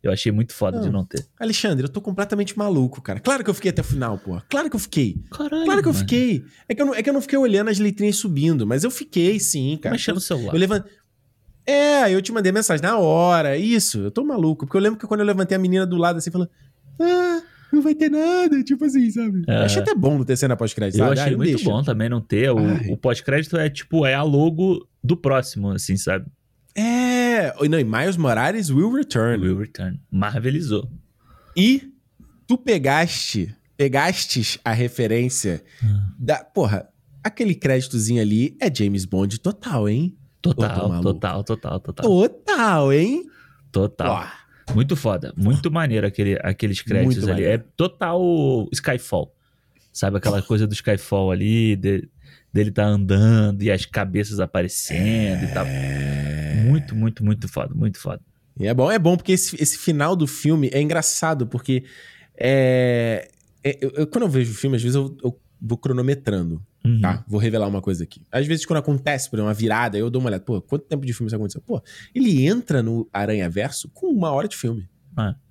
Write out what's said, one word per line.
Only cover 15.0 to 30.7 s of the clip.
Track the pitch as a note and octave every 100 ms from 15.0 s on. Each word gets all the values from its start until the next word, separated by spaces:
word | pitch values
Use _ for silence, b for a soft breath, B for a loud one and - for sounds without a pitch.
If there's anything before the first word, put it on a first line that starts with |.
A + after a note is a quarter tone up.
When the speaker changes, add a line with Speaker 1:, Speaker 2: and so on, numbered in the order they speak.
| -
Speaker 2:
quando | G#3+
eu | G#3
levantei | F#3+ F#3 F#3+
a |
menina | F#3 F#3
do | F#3 F3
lado | E3+ E3+
assim, | E3+
falou, | F3 F3 b b b - -
"Ah, | E4+ F4+ F4+ E4+ E4 B B
não | D4
vai | D4
ter | D4+ D#4
nada", | D4+ D#4+ F4+ F4+ C#4
tipo | B3 C4+
assim, | D4 C4 A#3+
sabe? | G#3 A3+ F#3+ E3
Speaker 1:
Aham. | A2
Speaker 2:
Achei | G#2 G2+
até | - G4+
bom | C#3 D3
não |
ter | B2+ B2
cena | C3+ A#2+
pós-crédito, | A2+ - G#2 G2+
Speaker 1:
Eu | A2
Speaker 2:
sabe? | C#3
Speaker 1:
achei | C#3+
Speaker 2:
Ah, | B2
Speaker 1:
muito | F3
Speaker 2:
deixa. | B2+ F3+
Speaker 1:
bom | G#2+
também | C#3+ A2 A2+
não | A#2+
ter. | A2 G2+ C3
O, | A#2
Speaker 2:
Ai. | G#2+ B2 A2
Speaker 1:
o | G2
pós-crédito | C3+ A#2 - C#3 D#3 E3+
é, | D#3
tipo, | C#3+ - D#3+ C#3
é |
a | C3+
logo | D3+ C#3+ D#3+ D#3+ F#3+ F3+ - _
do | A#2+ F3
próximo, | C3+ C3+ - - G2+
assim, | F#2+ - F#2+
sabe? | - F#2 - _ _ _ _
Speaker 2:
É, | - A3+ A#3+ B3 B3 B3 A#3 D#3+ -
e | D3
não, | D#3+
e |
Miles | A#2 A2 E3 F3+
Morales | D3 A2 C3 A3 F3+
will | C3+ G3+
return. | C4 D4 B2 A2+ A#2
Speaker 1:
Will | F#2 F#2+
return. | G#2+ - F#2 - -
Marvelizou. | F#2+ G#2 A#2 A#2+ D3 D#3